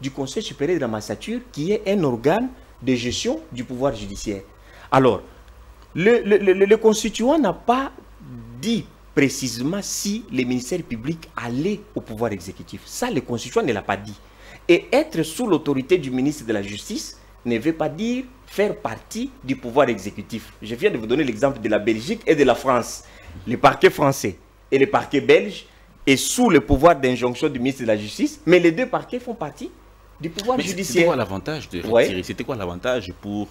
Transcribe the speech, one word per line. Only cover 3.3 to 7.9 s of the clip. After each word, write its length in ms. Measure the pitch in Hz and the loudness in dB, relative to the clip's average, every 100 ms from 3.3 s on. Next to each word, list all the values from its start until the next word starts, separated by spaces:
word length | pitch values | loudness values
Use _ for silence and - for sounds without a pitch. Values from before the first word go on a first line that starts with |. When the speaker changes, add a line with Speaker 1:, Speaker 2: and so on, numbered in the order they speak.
| 233 - | -4 -6
Speaker 1:
du 120 | 123 | -12
pouvoir 300 | 117 127 139 | -10 -4 -2
judiciaire. 460 | 117 101 101 - 98 - - - - - | -4 -10 -10 -8 -8 -10 -20 -20 -20 0
Alors, 300 | 135 131 98 - - - - - - - | 4 4 2 -2 -20 -20 -20 -20 -20 -12
le, 280 | 143 190 233 | 0 4 4
le, 140 | 202 202 | 4 2
le, 160 | 190 | 4
le 220 | 185 196 214 | 4 6 6
constituant 600 | 220 214 226 - 233 320 | 4 2 -2 -2 2 2
n'a 140 | 226 | 2
pas 400 | 170 - 247 277 | -2 0 0 0